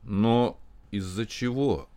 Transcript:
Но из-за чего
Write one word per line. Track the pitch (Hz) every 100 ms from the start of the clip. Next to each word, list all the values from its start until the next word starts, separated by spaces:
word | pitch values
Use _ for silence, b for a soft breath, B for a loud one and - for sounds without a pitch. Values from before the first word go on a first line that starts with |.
Но | - 98 110 120 120 - - - -
из-за | 101 95 92 113
чего | - 123 123 139 80 -